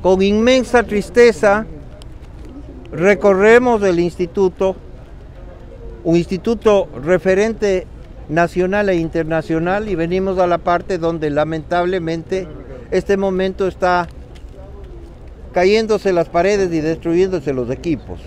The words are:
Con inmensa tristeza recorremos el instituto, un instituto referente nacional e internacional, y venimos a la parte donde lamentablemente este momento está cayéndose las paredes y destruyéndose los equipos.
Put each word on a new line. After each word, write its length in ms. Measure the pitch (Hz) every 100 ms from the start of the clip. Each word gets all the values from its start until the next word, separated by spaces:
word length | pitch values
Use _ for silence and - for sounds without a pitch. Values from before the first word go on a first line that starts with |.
Con 180 | 180 190
inmensa 600 | 196 208 233 262 233 240
tristeza 800 | 208 208 - 240 240 226 214 208 220 151 - - - - - - - - - - -
recorremos 920 | - 185 196 202 190 208 240 247 226
el 160 | 202 170
instituto, 760 | 175 - 175 - 185 - 190 190 - - - - - - - - - - - -
un 140 | 165 170
instituto 720 | 170 185 214 226 220 202 - 113
referente 840 | 147 185 185 190 220 220 208 185 - - - - -
nacional 600 | 156 170 180 185 208 202
e 80 | 180
internacional, 920 | 160 165 156 160 156 160 170 202 214
y 60 |
venimos 440 | 175 170 185 190 185
a 100 | 180
la 100 | 170
parte 400 | 180 175 175 185
donde 320 | 165 165 151
lamentablemente 1160 | 143 156 160 156 175 175 185 165 165 160 190 175 147 - 135 -
este 260 | 185 180 196
momento 520 | 196 185 190 185 190
está 400 | - 180 175 170 - - - - - - - - - - - - - -
cayéndose 600 | 180 185 214 220 208 196
las 160 | 175 165
paredes 440 | 170 180 208 185
y 80 | 165
destruyéndose 720 | 156 160 170 170 190 185 143
los 180 | 131 120
equipos. 500 | 131 170 131 - 85